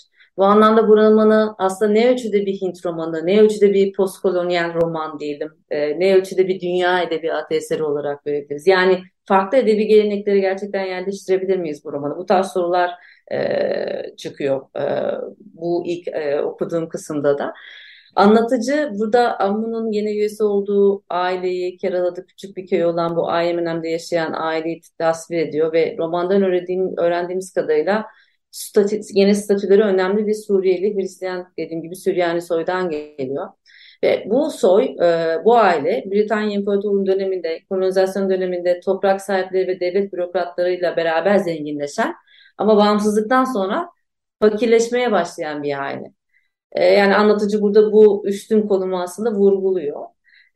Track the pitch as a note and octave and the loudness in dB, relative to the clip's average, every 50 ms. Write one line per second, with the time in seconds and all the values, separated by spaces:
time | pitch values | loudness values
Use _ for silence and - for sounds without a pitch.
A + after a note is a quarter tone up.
0 | - _ _ _ _ _ _ - G3 G3 G#3 G#3+ G#3+ A3 A3 A3+ G#3+ G3+ G#3+ G#3 | -20 _ _ _ _ _ _ 2 4 4 6 6 6 6 4 4 4 6 6 6
1 | G#3+ A3 G#3+ G#3+ A3 G#3+ G#3+ G#3+ G#3+ G#3+ G#3+ - F#3+ F#3+ F#3+ - A3 G#3 G#3 G#3+ | 6 6 6 6 6 4 4 4 2 0 -2 -2 -2 -2 -2 0 0 2 2 4
2 | A#3 B3+ B3 - - G#3+ G3 G#3 G3+ G3 G3 G3 F#3+ F3+ F3 - - F3+ E3 D#3+ | 4 4 2 0 0 -2 -2 -2 -2 -2 -4 -4 -4 -6 -6 -6 -8 -8 -6 -6
3 | D#3+ E3 E3 D#3+ D#3+ F3 G3 G#3+ G#3+ G#3+ G#3 G#3 G#3 G3+ G3 G3 G3 G3 G3 - | -6 -6 -6 -4 -2 2 4 6 6 6 6 4 4 4 4 4 2 2 0 0
4 | F#3+ G3 - - - F#3+ F3+ F3+ F3 F3+ F3+ F3 E3+ E3+ E3+ E3 E3+ E3+ E3 D#3+ | -2 -2 -2 -2 -2 -2 0 0 0 0 0 -2 -2 -2 -2 -2 -2 -2 -2 -4
5 | D#3 D#3 D3+ C#3+ D3 D3 D3 C#3+ D3+ D#3 - _ _ - - D3 D3 D3+ D3 D#3+ | -8 -8 -10 -10 -8 -8 -8 -8 -10 -12 -12 _ _ -8 -6 -4 -4 -2 -2 0
6 | F#3 F#3+ F#3+ F#3+ F#3+ F#3+ F#3+ F3+ F#3 F#3 G3 G3 F3 F3 F3 F3+ F3+ F3+ F#3 F3+ | 2 2 4 4 2 2 0 0 0 0 -2 -4 -4 -4 -2 0 0 0 0 0
7 | F3 E3 E3 D#3 D#3+ D#3+ D3 D3+ D#3 - D#3+ D#3 D#3 - E3 D3+ D#3 D3+ C#3+ D3 | 0 -2 -4 -4 -4 -4 -4 -4 -4 -4 -4 -4 -2 -2 -4 -4 -2 -2 -4 -4
8 | C#3+ C#3+ C#3+ C#3+ - D3 D3 D3 C#3 - C#3+ D3 D3+ F#3 F#3+ F#3 F#3 F#3+ F#3 F#3 | -4 -6 -6 -8 -6 -6 -6 -6 -6 -8 -10 -2 2 2 4 4 4 4 2 0
9 | - - _ _ _ - G3+ F#3+ G3 - C#4 C4+ A3+ G#3 A3 G3+ G3+ F#3+ G#3+ G#3+ | -2 -8 _ _ _ 0 2 2 2 2 2 2 2 4 2 2 2 4 4 4
10 | G#3 G#3 G3+ G3+ G3+ G3+ G3+ G3 F#3+ F#3+ G3 G3 G#3 G3+ G3+ G3 F#3+ F#3 F#3 F3+ | 4 4 0 -4 -2 0 0 2 2 0 -2 -4 -6 -6 -6 -4 -4 -4 -6 -6
11 | F#3 G3 G3+ G3 - - F#3+ F#3 F#3+ F#3+ F#3+ F#3 F3 D#3 D3 D3+ - D3+ D3 D3 | -6 -6 -8 -6 -2 0 0 0 0 0 -2 -2 -2 -6 -8 -10 -10 -10 -8 -6
12 | C#3+ C#3+ E3 E3+ F3+ - G3+ F#3 F#3+ G3 - F#3+ F3 F3 F3+ F3+ F3+ F3+ F3 - | -6 -6 -6 -6 -2 0 2 2 2 0 -2 -2 -2 0 0 0 0 -2 -4 -8
13 | - - - _ _ - - C3+ - - - - - - - - - - - - | -16 -20 -20 _ _ -8 -6 -4 -2 -2 -2 -2 -2 -2 -2 -4 -4 -6 -6 -8
14 | - - - - - D#3+ D#3+ - D#3 C#3 C3+ C3+ - _ - - C#3 - - - | -10 -12 -14 -14 -14 -12 -8 -6 -4 -2 -2 -4 -6 _ -10 -6 -4 -4 -2 -2
15 | - - - - - - - - - - - D#3+ E3 E3+ F3 F3 E3+ F3 E3+ E3+ | -2 -4 -4 -6 -8 -12 -14 -16 -20 -20 -16 -10 -6 -4 -4 -4 -4 -6 -8 -8
16 | - F3+ - - D#3 C#3+ C#3 D3 - - - - - - E3+ E3 E3 E3 - E3 | -8 -8 -8 -6 -4 -4 -2 -2 -4 -4 -6 -8 -8 -6 -4 -6 -6 -6 -8 -12
17 | - - D#3 D3 C#3+ C#3+ C#3+ - A#2+ - - - - - - - - - - - | -10 -8 -6 -2 0 0 0 0 -2 -8 -10 -12 -18 -20 -20 -20 -20 -20 -20 -20
18 | _ _ - F#3 G3 G3+ A3 A3+ A3 A3+ C4 A#3 A3 C4 C#4+ D4+ D4 - G3+ G3+ | _ _ 2 4 6 6 6 6 4 2 0 -2 -2 -2 -2 -2 -2 -4 -4 -4
19 | A3 G#3+ A3 A#3+ A#3+ - - - F#3+ G3 G3+ G#3+ A3+ A3+ A3+ A3+ A3+ A3+ G#3 G#3 | -2 0 2 2 2 2 0 -2 -2 -2 -2 -2 -4 -4 -4 -4 -4 -4 -4 -2
20 | G#3 G#3 G#3 G#3 G#3 G#3 G#3 - G#3+ G#3 G3+ G3+ G3+ G3+ G3+ G3+ G3+ G3 G3 G3 | -2 -4 -2 -2 -2 -4 -2 -2 -2 0 0 0 -2 0 2 2 4 2 2 0
21 | - - E3+ F3+ F3+ F#3 F#3 F#3 F3+ F#3 F#3 F3+ F3+ F3+ F3+ - - F#3 F3 F3+ | -4 -6 -4 -4 -2 -2 -2 -2 -4 -4 -4 -4 -4 -6 -6 -6 -6 -4 -2 -2
22 | F3+ F3+ F3 F3+ F#3 _ _ - - G3 - - F#3+ - G3+ F3 E3+ E3+ E3+ E3+ | -2 -2 -4 -6 -12 _ _ -18 -18 -16 -14 -14 -8 -4 -2 0 0 0 0 0
23 | E3+ E3+ E3+ E3+ - - - E3+ E3+ F3 E3+ E3+ E3+ E3 E3 E3 D#3+ E3 E3 E3 | -2 -2 -2 -2 -2 -2 0 0 0 0 -2 -2 -2 -4 -4 -4 -4 -4 -6 -6
24 | - - F3 E3 D#3+ D3+ - - D#3+ D#3+ D#3+ D#3+ D#3+ E3 E3 - - _ _ - | -6 -4 -4 -4 -2 -4 -4 -4 -4 -4 -4 -4 -4 -6 -8 -10 -12 _ _ -4
25 | E3 E3 E3 E3 - - E3+ E3+ D#3 C#3 C#3+ D3 D#3+ D#3+ D#3+ E3 D#3+ - - - | -2 -2 -2 -2 -4 -6 -4 -4 -2 -2 -2 -2 -2 0 2 0 0 0 -2 -4
26 | E3 E3 E3+ F3 F3 F3+ G3 G3+ G3 F#3 F3+ F3+ F3 F3+ F#3 F#3 F#3 F#3 - - | -4 -4 -2 -2 0 0 2 2 2 2 0 0 -2 -2 -4 -2 -2 -4 -2 -2
27 | E3+ E3+ F3 F3 F3 E3+ F3+ F#3 F#3 - - F3+ E3 - D#3 D3+ D#3 F3 G3+ A3 | 0 0 0 -2 -4 -4 -6 -6 -8 -6 -4 -4 -2 0 0 0 0 0 0 -2
28 | G#3+ - - _ _ _ _ _ _ _ - - - - - G#3+ G3 G3+ G#3+ G3+ | -4 -6 -14 _ _ _ _ _ _ _ -18 -16 -14 -2 0 2 2 2 0 -4
29 | G#3 - - G3 G3 G3+ G#3 G3+ - - G3+ G3 G3+ F#3 G3 G3+ A3 G3+ F#3+ F#3+ | -6 -2 2 2 4 4 4 2 0 0 -2 0 2 4 4 4 4 4 2 2
30 | F#3 F#3 G3+ G#3+ G#3+ G3+ G#3+ G#3 - - G3+ F#3+ F#3 F#3+ F3+ F3 F#3 G#3+ G3+ G3 | 2 2 0 0 0 0 -2 -4 -2 -2 0 0 2 2 0 0 0 -2 -2 -2
31 | F#3+ F#3 - - F#3 F#3 F#3 F3+ F3+ - _ - E3 - E3 E3 D#3 E3 F3+ F#3 | -4 -6 -8 -10 -8 -8 -8 -8 -10 -10 _ -12 -10 -8 -8 -8 -10 -10 -12 -8
32 | - F#3+ F3 F3 F3 E3+ E3+ E3+ E3+ - F3 E3 D#3+ F3+ F3+ F#3 F#3 F3 D#3 D3+ | -4 -2 0 0 0 0 -2 -4 -4 -2 -2 -2 -2 -2 -2 -2 -2 -4 -4 -6
33 | D3+ D3+ D3+ - C3+ C3 C3+ D3+ F#3+ G#3+ - _ _ _ _ - - - _ _ | -8 -10 -12 -10 -8 -6 -6 -6 -8 -10 -12 _ _ _ _ -20 -20 -20 _ _
34 | - - F2 - - F3+ G#3+ C4+ D#4 D4+ - - - G3 F3+ G#3 B3+ - - - | -2 0 0 0 -2 -2 -2 0 0 -2 -2 0 2 4 4 4 2 0 0 0
35 | E3+ E3+ E3 E3 E3 D#3+ D#3+ D#3+ - G#3+ A#3+ A#3+ G#3+ F#3+ F3 D3+ C#3 E3 G#3+ C4 | 2 2 2 2 0 -2 -2 0 2 4 4 6 6 4 2 2 0 -2 -2 -4
36 | - G3 G3 G#3 G#3 G#3 A3+ G#3+ G#3+ G#3+ G3+ G3+ G3+ G#3 G3+ G3+ G3+ G#3 G3+ G3 | -4 -2 -2 0 0 0 -2 -2 -2 -2 -4 -4 -2 -2 -2 -2 0 0 -2 0
37 | G3 F#3+ F#3+ G3 G3 F#3+ F#3 F3+ E3 D#3+ E3 - - - G3 F#3+ F#3 F#3+ F#3 F#3+ | 0 0 0 0 -2 -2 -4 -4 -4 -6 -8 -8 -8 -6 -4 -2 -2 0 2 2
38 | F#3+ F#3+ F#3+ G3+ G3 F#3+ F#3+ F#3 F#3 F3+ F3+ F3 F3 F3 F3 F3 - G3 F#3+ F#3+ | 0 0 0 -2 -2 0 0 -2 -2 -2 -4 -2 0 0 -2 0 -2 -4 -2 0
39 | - G3 F#3+ G3 - - G3 F#3 F#3 F#3 F#3 F#3+ F#3 F#3 F#3 F#3 F3+ F3+ F3 G3+ | 0 0 0 0 -2 -4 -2 -2 -2 -2 -2 -2 -2 -2 -2 -4 -4 -2 -2 -2
40 | G3+ G3 - F3 F3 F3 F3 F#3 F3 F3 - - F3 F3+ F3+ F3 F3 E3 E3 E3 | -2 -4 -4 -6 -6 -4 -4 -4 -6 -6 -4 -4 -2 -2 -2 -2 -2 -2 -2 -2
41 | E3 E3 E3 E3 E3 G3 G3+ G3 E3+ E3+ E3 D#3 D3 D3+ D3+ C#3+ C#3+ C#3+ - - | -2 0 0 0 2 2 2 2 2 0 -4 -6 -6 -6 -6 -6 -6 -6 -4 -4
42 | A#3 D#4+ F4 - _ _ _ _ _ _ _ - F#3+ G#3+ A3 G3+ G#3 G#3 G#3+ G3+ | -4 -4 -6 -8 _ _ _ _ _ _ _ -2 2 4 4 6 6 4 4 2
43 | G3+ G#3+ G#3 G#3+ G#3+ G#3+ C4 C4 C4 B3+ B3 G3+ F#3+ F#3+ A3 D#4+ F4 - - _ | 0 0 0 0 0 2 2 2 2 2 0 -2 -2 -2 -4 -4 -6 -8 -12 _
44 | _ _ _ _ _ _ _ - G#3+ G#3+ G#3 G#3 B3 A3 A#3 A3+ A3+ A#3 A#3+ B3 | _ _ _ _ _ _ _ 0 2 2 2 2 2 4 4 4 4 2 0 -2
45 | B3 A#3 G#3+ F3+ E3+ - - - E3 D3+ D3 D3 C#3+ D3 C#3+ C#3 C#3 C#3 C3 C3 | 0 2 2 0 0 -2 -6 -8 -8 -8 -6 -6 -4 -4 -4 -4 -6 -6 -8 -10
46 | - - - _ _ _ _ _ _ _ _ _ _ _ - - F3 F3+ F#3+ G3+ | -12 -16 -20 _ _ _ _ _ _ _ _ _ _ _ -2 2 4 6 6 6
47 | G3+ G3 F#3+ G#3 G#3 G#3 G#3 G#3 G#3+ G3 G#3+ G#3 G3+ G#3 G3+ G#3+ G#3+ G#3+ G3+ G#3+ | 6 4 4 4 6 4 4 4 2 0 0 2 2 4 4 4 4 6 8 8
48 | G#3+ G#3 G3 G3+ - G3+ G3+ - - - A3 G#3+ G#3 G3+ G3+ F#3 F#3 F#3 F#3 F3+ | 8 8 6 4 0 -4 -6 -6 -4 0 0 2 2 2 0 0 0 0 -2 -2
49 | F3+ F3+ - - G#3+ A#3 G#3+ G3 G3+ G3 G3 F#3+ F#3 F#3+ F#3+ F3+ D3 C#3+ - - | -4 -4 -6 -6 -4 -2 0 2 4 4 4 2 2 0 -2 -2 -4 -6 -8 -10
50 | - - _ _ _ _ _ _ _ _ _ | -12 -16 _ _ _ _ _ _ _ _ _